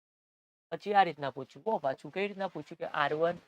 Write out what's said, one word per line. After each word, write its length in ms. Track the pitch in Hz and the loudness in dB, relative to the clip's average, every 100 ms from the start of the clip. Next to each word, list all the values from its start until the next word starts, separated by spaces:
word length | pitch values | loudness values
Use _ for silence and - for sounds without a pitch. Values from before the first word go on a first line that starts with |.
| _ _ _ _ _ _ _ | _ _ _ _ _ _ _
પછી 220 | 165 196 | -10 2
આ 100 | 202 | 4
રીતના 260 | 185 147 139 | 4 2 -4
પૂછ્યું, 360 | 139 131 - 208 | -4 -10 -6 -2
ઓ 120 | 214 | 0
પાછું 340 | 143 131 196 | 0 -4 -6
કઈ 160 | 185 202 | -4 -4
રીતના 200 | 190 190 | -4 -6
પૂછ્યું 300 | 160 151 170 | -6 -10 -10
કે 80 | 160 | -6
આર 280 | - 143 | 0 0
વન, 240 | 151 165 175 | 2 2 0